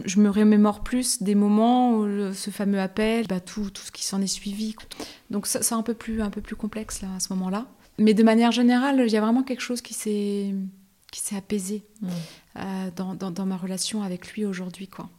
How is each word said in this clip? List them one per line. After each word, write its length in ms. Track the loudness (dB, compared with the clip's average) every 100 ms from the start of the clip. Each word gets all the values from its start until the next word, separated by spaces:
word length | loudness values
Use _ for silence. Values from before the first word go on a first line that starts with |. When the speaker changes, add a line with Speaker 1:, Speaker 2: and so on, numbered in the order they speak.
| 0
Speaker 1:
je 140 | 4
me 100 | 6
remémore 540 | 6 6 8 6 2
plus 400 | -2 -2 0 -2
des 100 | 2
moments 640 | 4 4 6 6 6 4 4
où 100 | 2
le, 300 | 0 -2 -4
ce 160 | -8
fameux 280 | -2 0 0
appel, 460 | 0 0 0 0 -2
bah, 140 | -4
tout, 320 | -6 -8 -8
tout 100 | -10
ce 100 | -14
qui 140 | -10 -4
s'en 160 | -2
est 60 | -2
suivi. 480 | -4 -8 -6 -6 -8 -14 -16 -16 -16 -8
Donc 160 | -6 -4
ça, 160 | -2
c'est 100 | -2
un 80 | -2
peu 140 | -2 -6
plus, 260 | -6 -4
un 80 | -4
peu 100 | -6
plus 160 | -10 -8
complexe, 460 | -8 -8 -10 -10
là, 60 | -8 -8
à 40 |
ce 140 | -4
moment-là. 320 | -4 -2 -4 -6 -16 _ 2
Mais 160 | 4
de 80 | 8
manière 300 | 6 6 6
générale, 520 | 4 4 4 4 4 4
il 40 |
y 60 | 4
a 40 |
vraiment 200 | 4 2
quelque 220 | 0 -4
chose 180 | -6 -6
qui 140 | -8 -8
s'est, 580 | -4 -2 -2 -2 -2 -4 -6 -12 _ _ _
qui 80 | -10
s'est 160 | -8 -8
apaisé, 480 | -4 -4 -4 -8 -10 -10
Speaker 2:
Mm. 80 | -8 -6 -8 -16 _ -12
Speaker 1:
euh, 340 | -8 -6 -6 -6
dans, 200 | -8 -6
dans, 160 | -8
dans 160 | -4 -4
ma 100 | -4
relation 460 | -6 -6 -4 -4
avec 300 | -4 -6 -10
lui 120 | -6 -4
aujourd'hui, 420 | -4 -8 -12 -16
quoi. 220 | -14 -16